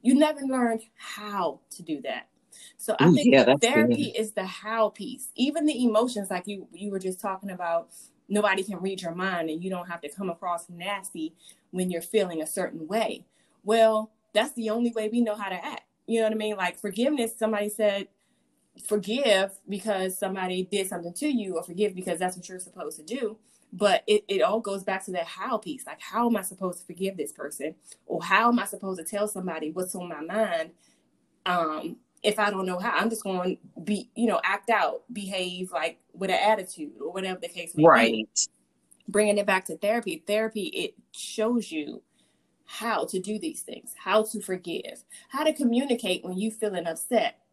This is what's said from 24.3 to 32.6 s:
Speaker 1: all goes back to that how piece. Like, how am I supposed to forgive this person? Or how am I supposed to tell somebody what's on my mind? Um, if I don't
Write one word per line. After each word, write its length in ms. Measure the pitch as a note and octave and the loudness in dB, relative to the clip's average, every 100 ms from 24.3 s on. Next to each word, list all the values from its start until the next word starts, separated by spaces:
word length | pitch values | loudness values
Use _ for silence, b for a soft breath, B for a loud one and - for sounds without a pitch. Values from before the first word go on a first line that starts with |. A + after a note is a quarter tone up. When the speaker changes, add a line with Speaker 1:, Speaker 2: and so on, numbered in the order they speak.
| G3 | 2
Speaker 1:
all 180 | E3 A3 | 4 2
goes 240 | G#3+ G3 | -2 -4
back 220 | F#3+ F#3+ - | -2 -4 -4
to 60 | |
that 140 | F3+ E3 | -6 -6
how 300 | - G#3+ A3 | -8 -4 -4
piece. 280 | F3+ C3 - | -4 -10 -10
Like, 160 | D#3 | -14
how 260 | - G#3 A#3+ | -6 0 2
am 80 | A3 | 2
I 60 | |
supposed 380 | F#3 F3+ F#3 F3 | -2 -6 -6 -6
to 60 | - | -12
forgive 300 | E3+ F#3+ F#3+ | -6 -4 -4
this 140 | - | -8
person? 440 | - D3 - D3+ - b b _ | -6 -10 -6 -8 -8 b b _
Or 160 | F3 | -6
how 260 | F3 F#3+ A#3 | 2 4 6
am 100 | A#3+ | 4
I 60 | G3 | 0
supposed 340 | G3+ G3 F#3 | -6 -8 -8
to 60 | D#3+ | -6
tell 220 | G3+ G#3 | -4 -4
somebody 420 | G3 F3+ D#3+ D#3 | -4 -6 -6 -6
what's 240 | E3 F3+ F#3+ | -6 -6 -6
on 140 | F3+ | -10
my 120 | D3+ | -10
mind? 500 | E3 G#3 G#3 E3+ D#3+ _ _ _ _ _ _ _ F#3 | -6 -2 0 0 -4 _ _ _ _ _ _ _ 0
Um, 520 | F3+ D#3+ D#3 E3+ - _ _ | 2 2 -2 -6 -10 _ _
if 140 | G#3 G#3 | 0 2
I 120 | G#3 | 0
don't 160 | G3 | 0